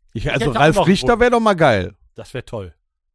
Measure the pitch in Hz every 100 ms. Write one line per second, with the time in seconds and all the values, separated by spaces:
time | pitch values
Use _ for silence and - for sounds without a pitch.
0 | _ 113 117 127 147 117 156 185 160 196
1 | 127 226 247 233 220 175 151 101 90 -
2 | _ - - 127 - 113 92 - _ _
3 | _